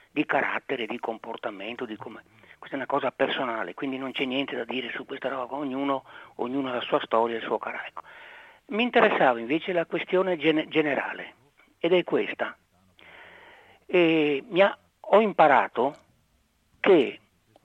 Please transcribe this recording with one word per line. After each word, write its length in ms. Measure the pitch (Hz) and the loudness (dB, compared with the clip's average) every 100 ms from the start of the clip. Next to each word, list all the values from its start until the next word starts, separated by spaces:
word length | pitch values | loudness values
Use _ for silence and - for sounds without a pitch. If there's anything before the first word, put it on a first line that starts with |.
| _ | _
di 140 | - | -4
carattere, 640 | 151 143 104 104 - 131 110 | 0 0 -2 -4 -6 -6 -6
di 120 | 117 | -6
comportamento, 880 | - 110 - 113 - 98 101 117 | -8 -8 -10 -10 -10 -10 -10 -10
di 120 | 123 107 | -10 -10
come, 260 | - 110 - _ - _ | -14 -16 -20 _ -20 _
questa 180 | - 143 | -10 -8
è 20 | |
una 80 | 131 | -4
cosa 240 | 139 131 | -2 -2
personale, 640 | - 135 - 131 113 90 | -2 -2 -2 -4 -4 -8
quindi 240 | 95 139 131 | -8 -6 -6
non 140 | 135 | -8
c'è 120 | 123 | -6
niente 320 | 135 127 135 127 | -4 -2 -4 -6
da 80 | |
dire 260 | 117 123 120 | -6 -6 -8
su 100 | 123 | -10
questa 240 | 127 135 131 | -10 -8 -6
roba, 280 | 135 123 143 | -6 -8 -8
ognuno, 480 | 143 131 139 135 - - - - | -6 -4 -2 -4 -6 -20 -16 -8
ognuno 340 | 120 135 131 | -6 -4 -4
ha 40 | |
la 60 | 123 | -6
sua 200 | - 147 | -2 -2
storia, 320 | - 117 117 117 | 0 0 0 -2
il 60 | |
suo 160 | - 110 | -4 -4
carattere. 300 | 113 113 - | -4 -10 -12
Ecco. 140 | - - - - - - _ - | -14 -18 -20 -20 -20 -20 _ -6
Mi 180 | 202 | -2
interessava 540 | 240 233 220 - 151 117 | 0 4 4 4 2 2
invece 340 | 117 160 - | 0 -4 -2
la 100 | 175 | -4
questione 540 | 165 175 143 180 185 175 | -2 -4 0 0 0 0
gene-, 300 | 147 156 151 | 2 0 0
generale, 680 | 151 151 127 - 92 92 - _ _ _ _ | 0 0 -2 -4 -8 -14 -20 _ _ _ _
ed 140 | 170 | 2
è 120 | 180 | 2
questa. 520 | - 143 101 - 117 - _ _ _ _ - - - - - - _ _ - | 2 -2 -2 -4 -8 -8 _ _ _ _ -20 -20 -20 -20 -20 -20 _ _ 0
E 560 | 180 165 160 147 139 135 | 4 4 4 2 0 0
mi 140 | 180 | 2
ha, 140 | 196 220 _ _ | 2 2 _ _
ho 200 | - 196 | 2 4
imparato 760 | 220 - 156 127 98 - 127 151 _ _ _ _ _ _ _ _ | 6 6 8 6 4 0 -2 -4 _ _ _ _ _ _ _ _
che 400 | - 180 107 - _ _ _ _ | 6 6 6 -2 _ _ _ _